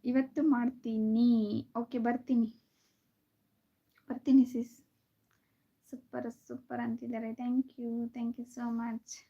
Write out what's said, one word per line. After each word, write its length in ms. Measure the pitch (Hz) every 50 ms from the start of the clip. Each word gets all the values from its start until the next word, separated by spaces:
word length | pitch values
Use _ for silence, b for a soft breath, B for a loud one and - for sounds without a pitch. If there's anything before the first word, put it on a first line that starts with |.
| _ 247 247
ಇವತ್ತು 280 | 262 269 262 - 320 294 311 269
ಮಾಡ್ತೀನಿ. 720 | 240 240 247 262 - - 233 226 220 220 220 220 226 240 240 233 226 214 208 214 226 233 - _ 233
ಓಕೆ, 180 | 233 - - 247 220
ಬರ್ತೀನಿ, 420 | 233 240 254 - - 262 233 226 220 - _ _ _ _ _ _ _ _ _ _ _ _ _ _ _ _ _ _ _ _ _ _ _ _ _ _ _ _ _ _ -
ಬರ್ತೀನಿ 340 | 262 247 - - 262 269 247 240 -
ಸಿಸ್. 200 | 233 240 - - - _ _ _ _ _ _ _ _ _ _ _ _ _ _ _ _ _ _ _ _ _ _
ಸೂಪರ್, 360 | - 254 - _ - 233 - 226 240 _ _ _
ಸೂಪರ್ 320 | 247 262 - _ 247 240 240
ಅಂತಿದ್ದಾರೆ. 460 | 233 226 240 247 240 240 226 226 220 226 -
Thank 260 | 247 247 247 254 262 - - -
you, 100 | 240 233 233 233 233 233 240
thank 180 | 247 233 233 240 -
you 60 | 240 240 -
so 80 | 247 240 233 233 226
much. 300 | 233 233 226 226 _ - - - - _